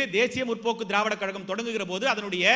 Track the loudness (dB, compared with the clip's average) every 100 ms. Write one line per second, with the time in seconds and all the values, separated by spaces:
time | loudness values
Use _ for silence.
0 | 0 2 0 0 -4 -2 -2 -2 0 0
1 | 2 0 -4 -6 -4 -4 -2 -4 -2 0
2 | 0 0 -2 2 4